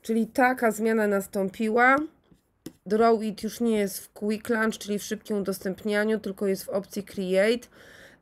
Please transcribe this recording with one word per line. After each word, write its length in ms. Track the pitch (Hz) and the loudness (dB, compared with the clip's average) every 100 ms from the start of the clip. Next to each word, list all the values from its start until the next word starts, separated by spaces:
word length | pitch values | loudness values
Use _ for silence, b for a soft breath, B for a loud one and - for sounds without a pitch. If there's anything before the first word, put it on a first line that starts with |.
Czyli 260 | - 226 220 | 0 -2 0
taka 440 | - 247 254 233 | 2 2 4 0
zmiana 360 | 214 220 226 208 | 2 0 2 2
nastąpiła. 880 | 202 196 202 190 196 220 226 254 269 320 _ _ _ _ _ - _ - | 0 -2 -4 -4 -2 0 4 6 4 0 _ _ _ _ _ -20 _ -4
Draw 360 | 214 226 220 | 2 4 4
It 200 | 220 190 | 0 -6
już 160 | 220 - | -8 -2
nie 180 | 233 214 | 0 0
jest 220 | 202 - | -2 -4
w 140 | - | -16
Quick 360 | - 208 214 - | -6 -4 -4 -2
Launch, 280 | 226 220 214 | 0 0 -2
czyli 220 | 202 202 | -6 -6
w 40 | |
szybkim 340 | - 214 - 208 | -4 -10 -4 -4
udostępnianiu, 840 | 196 190 196 185 214 208 214 220 | -2 -4 -6 -6 -2 0 0 -2
tylko 280 | 208 190 202 | -4 -4 -2
jest 160 | 190 | -2
w 60 | - | -4
opcji 340 | 202 196 - | -6 -4 -10
Create, 640 | 196 - 185 185 208 240 - B B B B B | -10 -6 0 2 4 0 -4 B B B B B